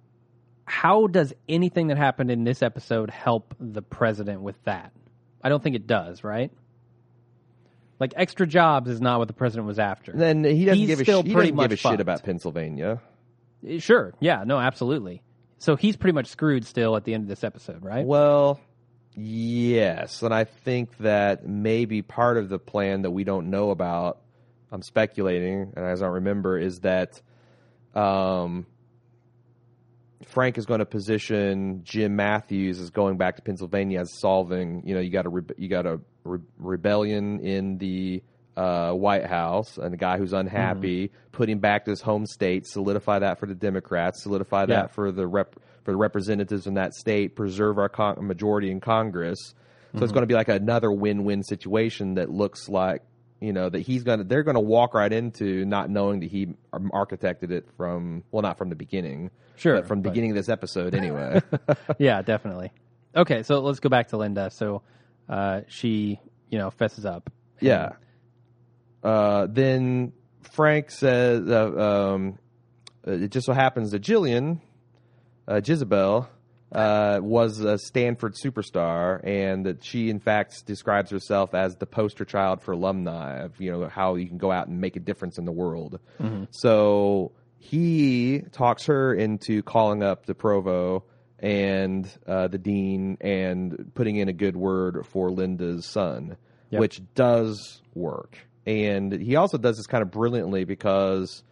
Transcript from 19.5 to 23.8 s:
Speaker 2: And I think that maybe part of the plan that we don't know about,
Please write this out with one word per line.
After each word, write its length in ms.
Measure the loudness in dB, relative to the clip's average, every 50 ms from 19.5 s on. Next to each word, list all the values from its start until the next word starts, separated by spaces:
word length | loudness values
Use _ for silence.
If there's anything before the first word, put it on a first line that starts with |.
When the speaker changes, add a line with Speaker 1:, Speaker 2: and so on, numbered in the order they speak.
| 0 0 2 4 4 4 4 2 2 -2 -6 -10 -8 -4
Speaker 2:
And 100 | -2 0
I 120 | 2 2 0
think 520 | -2 -4 _ -4 -2 -2 -2 -2 -6 -6 -2
that 480 | 0 2 4 4 4 2 0 -2 -4
maybe 540 | -6 -4 -2 0 2 2 2 0 0 -2 -4
part 360 | -4 -4 0 2 4 4 4 2
of 100 | 0 -2
the 100 | -4 -6
plan 440 | -6 -4 -2 0 0 0 0 0
that 80 | -2 -2
we 140 | -2 -2 -2
don't 260 | -2 -2 -2 -2 -2
know 200 | -2 0 0 0
about, 500 | 0 0